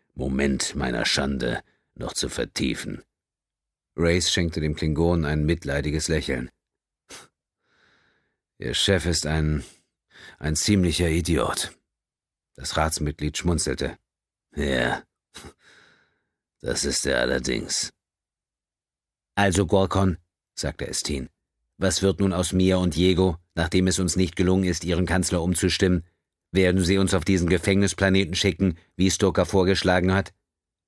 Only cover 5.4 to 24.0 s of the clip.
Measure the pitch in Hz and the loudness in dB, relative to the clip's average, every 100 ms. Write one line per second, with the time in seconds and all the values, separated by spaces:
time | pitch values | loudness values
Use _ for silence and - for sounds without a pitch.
5.4 | 76 82 71 69 71 76 - 80 69 65 | 0 -2 -2 -4 -2 -2 -2 -2 -2 -6
6.4 | 62 _ _ _ _ _ - - - _ | -8 _ _ _ _ _ -20 -20 -20 _
7.4 | _ _ _ _ _ _ _ _ _ _ | _ _ _ _ _ _ _ _ _ _
8.4 | _ - - 60 - 95 85 80 76 78 | _ -12 -6 -2 2 2 0 -2 0 0
9.4 | 78 76 - - _ _ _ - - - | 0 -2 -4 -16 _ _ _ -20 -20 -10
10.4 | 76 78 - 104 90 80 87 80 82 76 | -4 -2 2 2 2 2 0 0 0 0
11.4 | 57 - - - _ _ _ _ _ _ | 0 -4 -8 -10 _ _ _ _ _ _
12.4 | _ - 67 - 80 - 76 76 76 78 | _ -14 -6 -2 0 0 -4 -4 -6 -2
13.4 | 87 82 - 64 67 - _ _ _ _ | -2 0 -2 -4 -6 -8 _ _ _ _
14.4 | _ - 71 65 62 58 - _ _ - | _ -6 -2 0 0 -4 -8 _ _ -20
15.4 | - - _ - _ _ _ _ _ _ | -20 -20 _ -20 _ _ _ _ _ _
16.4 | _ _ 55 62 71 65 67 64 62 65 | _ _ -6 -4 -2 -2 -2 0 0 -2
17.4 | 65 58 52 - - - _ _ _ _ | -2 -4 -4 -6 -6 -10 _ _ _ _
18.4 | _ _ _ _ _ _ _ _ _ - | _ _ _ _ _ _ _ _ _ 0
19.4 | 101 90 90 98 95 98 98 85 _ _ | 2 2 2 2 2 2 0 0 _ _
20.4 | _ - 78 - - - - 71 67 _ | _ -8 -8 -6 -8 -6 -4 -6 -8 _
21.4 | _ _ _ - 95 - 98 90 98 90 | _ _ _ -4 -2 2 2 2 0 0
22.4 | 90 92 92 92 90 78 90 87 92 85 | 0 2 4 4 2 2 2 4 2 0
23.4 | _ - 82 92 92 87 | _ -4 0 2 2 2